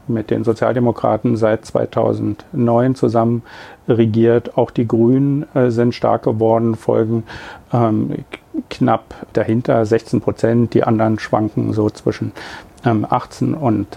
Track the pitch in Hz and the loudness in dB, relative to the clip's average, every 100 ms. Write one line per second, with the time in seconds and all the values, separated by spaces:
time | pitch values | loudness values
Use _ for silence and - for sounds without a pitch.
0 | - 113 107 113 113 110 113 123 120 110 | -6 -4 -2 -2 0 0 0 2 0 0
1 | 113 110 123 113 110 113 - - 117 - | 0 0 0 2 2 0 -2 -4 -2 0
2 | 113 107 107 104 - 151 120 117 127 127 | 0 0 -4 -6 -8 -2 2 2 2 0
3 | 123 113 117 120 - - - - - 117 | 0 2 2 0 -6 -18 -20 -8 0 2
4 | 113 110 113 117 - - 120 - 113 117 | 2 4 4 4 0 -2 -2 -2 0 2
5 | 117 131 139 139 156 143 123 117 120 - | 4 4 2 0 -2 0 0 2 0 0
6 | 113 113 131 110 113 113 117 113 - 113 | 0 0 0 0 2 2 0 -2 0 0
7 | 110 113 110 - - - - 123 113 107 | 0 -2 -4 -12 -18 -20 -4 0 2 0
8 | 127 - - - _ 320 - - 123 113 | -2 -6 -10 -18 _ -10 -8 -2 0 0
9 | - - - - 110 113 135 120 110 113 | -4 -18 -6 -2 0 0 0 0 2 0
10 | - 123 - - 113 117 117 120 - 110 | 0 -4 -2 -2 0 2 2 2 2 2
11 | 113 110 - 117 110 - 113 107 107 - | 0 0 -2 -2 -2 -2 -2 0 -2 -2
12 | - - 110 - - - - - 120 107 | -4 -4 -6 -10 -16 -18 -20 -6 -2 0
13 | - 123 - - 123 - 139 - 147 | 0 -2 -4 -6 -4 -2 -2 -2 -4